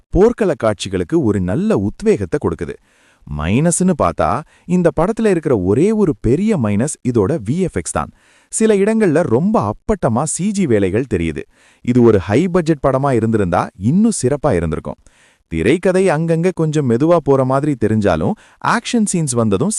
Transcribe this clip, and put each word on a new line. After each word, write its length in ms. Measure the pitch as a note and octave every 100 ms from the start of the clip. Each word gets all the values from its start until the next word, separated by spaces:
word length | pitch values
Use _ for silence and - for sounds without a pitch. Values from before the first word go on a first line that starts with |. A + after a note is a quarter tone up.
| _
போர்க்கள 420 | D#3 G#3+ A#3+ G3 C#3+
காட்சிகளுக்கு 600 | A2+ G#2+ G2+ F#2 E2+ E3
ஒரு 180 | A#2+ G2+
நல்ல 380 | F2+ A2 G#3+ E3
உத்வேகத்தை 600 | G3 - G#3+ E3 F#2+ D3+
கொடுக்குது. 300 | - D#2+ D#2 - _ _ _ _ - D2
மைனஸ்ன்னு 540 | D#2 A2 E3+ E3 F#3 D#3+
பார்த்தா, 380 | F#2 D#2+ D#2+ A2 D#3 _
இந்த 260 | - F3+ E3+ D#3
படத்துல 260 | F3+ A3+ A3
இருக்கிற 320 | F3+ D3+ A#2+
ஒரே 340 | F2+ A2 F#3+
ஒரு 220 | A3 G3 C3+
பெரிய 380 | A2 D3 G#3 G3+
மைனஸ் 380 | G#2+ G2+ C#3+ - A#2+
இதோட 300 | A#2 F#2+ E3 G2+
வி 60 | E3
எஃப் 180 | F3+ -
எக்ஸ் 160 | E2
தான். 180 | - C#2+ - _ _ _
சில 240 | - G#3+
இடங்கள்ல 480 | G3+ G3 A3+ G#3 D3
ரொம்ப 500 | F3 A#2 F#3 A3 G#2
அப்பட்டமா 500 | - - G#3 D3+ A2+
சி 280 | D3+ - F#3+
ஜி 160 | G3+ E3+
வேலைகள் 380 | G#2+ F#2+ G2+ C3+
தெரியுது. 280 | F#2 E2 D2 - _ _ _
இது 200 | - A#2+
ஒரு 160 | A#2 G#2
ஹை 300 | F2+ A2 F#3
பட்ஜெட் 360 | F3+ D#3+ D#3 C#3
படமா 240 | C3 C#3+
இருந்திருந்தா 580 | B2 A2+ A2+ F#2+ F2+ C#3 -
இன்னும் 420 | G2 F3 A3+ -
சிறப்பா 300 | A#2+ C#3+ D3+
இருந்திருக்கும். 460 | F2+ E2 D2+ C#2+ - _ _ _ _ _
திரைக்கதை 600 | D#2+ E2+ E3+ F#3+ F#3 F#3+
அங்கங்க 420 | D3+ E3 E3 F3
கொஞ்சம் 380 | F3+ D#3+ D3+ C3+
மெதுவா 260 | A#2 D#3 F3
போற 280 | C#3+ C3+
மாதிரி 320 | C3 C3+ D3 C3
தெரிஞ்சாலும், 480 | B2+ A2 G2+ D#2+ F#2+ G#3 _ _ -
ஆக்ஷன் 380 | G#3 - A#3+ G#3
சீன்ஸ் 220 | F3+ D#3
வந்ததும் 360 | A#2+ A2 G2 F#3